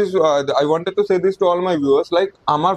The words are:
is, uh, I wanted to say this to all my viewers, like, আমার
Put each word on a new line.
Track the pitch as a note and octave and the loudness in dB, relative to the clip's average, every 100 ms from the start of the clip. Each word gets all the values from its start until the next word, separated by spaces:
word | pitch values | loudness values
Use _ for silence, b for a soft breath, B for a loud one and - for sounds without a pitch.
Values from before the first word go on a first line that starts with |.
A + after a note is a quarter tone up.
is, | G3 F#3 D#3+ | -2 0 2
uh, | C#3+ C#3 C3+ | 0 0 0
I | D3 | 0
wanted | E3 F3 F#3+ | -2 -2 -4
to | G#3 | 0
say | F#3 F#3 | 0 0
this | F#3+ | 0
to | F3+ | 0
all | F3 F#3 | 0 -2
my | E3 | -2
viewers, | C#3 C#3+ E3+ E3+ | 2 0 2 -2
like, | G3 _ - | -2 _ -4
আমার | D3+ F3 | 0 0